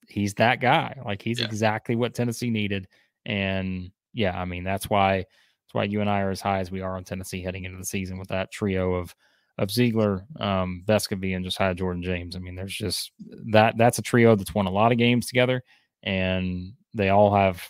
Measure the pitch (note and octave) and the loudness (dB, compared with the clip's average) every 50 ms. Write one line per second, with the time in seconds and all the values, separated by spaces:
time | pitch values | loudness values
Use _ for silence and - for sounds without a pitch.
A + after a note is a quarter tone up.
0 | _ _ - G#2 G2+ G2+ G2 - A2+ A#2 B2+ G2+ B2+ B2 C#3 E3 C#3 A#2 - C3+ | _ _ -4 -4 -2 -2 0 2 2 2 2 2 2 2 2 2 2 -2 -8 -10
1 | B2 A#2 G2+ G2 - A2+ A#2 A#2+ - A2 G#2+ G#2 A2+ A2 G#2+ A2 - - A#2+ A#2 | -8 -8 -8 -6 -4 -6 -4 -4 -4 -6 -4 0 0 2 0 0 -2 -2 -2 0
2 | A#2+ A#2 - - A#2+ A#2+ A2+ - - B2 A2+ G#2+ G#2 G2 G2+ G2 F#2+ - _ _ | -2 -2 -2 -2 -2 -2 -2 -4 -4 -2 -2 0 0 -2 -2 -4 -6 -10 _ _
3 | _ _ _ _ - - G#2 G2+ G2 F#2+ F#2+ F#2+ F#2 F#2+ F#2 F2+ F2+ F#2 _ _ | _ _ _ _ -8 -6 -4 -2 0 0 -2 -2 -2 -4 -6 -6 -8 -12 _ _
4 | _ _ - B2+ G#2+ F#2 E2+ F2+ F2+ F2+ F2+ F2 F2+ F#2+ G2 G2 - - A2 G2+ | _ _ -4 -2 -2 -2 -2 -2 -6 -6 -6 -6 -4 -4 -4 -4 -2 0 2 4
5 | G2 G2 G2 F#2+ F2+ _ _ _ _ _ _ _ _ _ - A#2 G#2+ G2+ G2+ G#2 | 4 4 4 2 -2 _ _ _ _ _ _ _ _ _ -4 -2 -2 0 0 0
6 | G#2 G2+ G2+ G2+ G2 G2 F#2+ F#2 - G2+ G2 F#2+ F#2+ F2+ F#2+ F#2+ F#2 F#2 F#2 F#2 | 0 0 0 0 0 -2 -4 -2 -2 -2 0 0 -2 -4 -6 -8 -6 -6 -8 -8
7 | F#2 - G2+ F#2 F#2 - - F#2+ F2+ F#2 F#2 G2 F#2 F#2 F#2 F#2 G2 - - G2+ | -8 -8 -10 -10 -10 -8 -10 -8 -6 -6 -8 -8 -10 -12 -12 -10 -10 -8 -6 -6
8 | F#2 F2+ F#2 F#2 F#2+ - - F#2 F#2 - - - G#2+ G2+ F#2+ F#2 F#2 F#2 F2+ F2+ | -6 -6 -8 -10 -8 -6 -4 -4 -4 -4 -6 -4 -2 0 0 0 0 0 0 -2
9 | F2 E2+ - _ _ _ _ _ _ _ _ - A2 G2 G2+ A#2 B2 A#2+ A2 A2+ | -4 -6 -12 _ _ _ _ _ _ _ _ -4 -4 -2 0 2 2 2 2 2
10 | G#2+ G#2 G2 F#2 G2 - - - - G2+ G2 F#2+ F#2 F#2 F2+ F2+ F2+ G2+ G#2+ G2+ | 2 2 0 -2 -6 -12 -10 -6 -4 -2 0 0 -2 -2 -4 -6 0 2 2 2
11 | - - A2 F#2+ F#2+ F#2+ F#2+ F#2 F#2 F#2 - - G2 F#2+ F#2 F2+ F#2+ F#2 F2+ F2 | 2 -2 -6 -4 -4 -4 -4 -4 -4 -6 -4 0 0 0 0 -2 -4 -4 -4 -4
12 | F2 F2+ F2+ F2 F2 F2 E2+ F2+ F#2 F2+ F2+ F2+ F#2+ G2 F#2+ - A2 G#2 - - | -4 -4 -4 -4 -6 -8 -10 -10 -10 -10 -10 -10 -10 -10 -8 -6 -6 -6 -6 -6
13 | - - _ - G3+ - - - - A#2 G#2 G#2+ G#2+ A2+ - A2+ A#2 A#2+ - - | -8 -10 _ -18 -20 -18 -16 -14 -4 4 6 6 6 6 6 4 4 4 4 2
14 | G#2+ - - B2 A#2 A2+ A2+ G2+ F#2+ - - G#2+ G2 F#2 F#2 G2+ G#2+ A#2 B2 A#2 | -4 2 4 6 8 8 8 6 2 -2 -2 0 0 0 2 4 4 4 4 4
15 | A#2 A#2+ B2 A#2+ A2 - - B2+ B2 B2 B2+ B2+ - _ _ _ _ _ _ _ | 4 4 2 2 0 0 2 2 2 2 2 -2 -4 _ _ _ _ _ _ _
16 | - F#2+ G2 F#2+ F#2 F#2 F#2 F#2 F#2 F#2 F2+ F2+ F2+ F#2 G#2+ _ _ _ - A2 | -6 -4 -2 0 0 0 0 0 -2 -2 -4 -6 -8 -10 -14 _ _ _ -2 0
17 | G2 F#2+ G2 G2+ G#2 G2+ G2+ G2+ G2 F#2+ F#2 F2 - | 2 4 6 6 6 6 6 6 4 4 2 -2 -10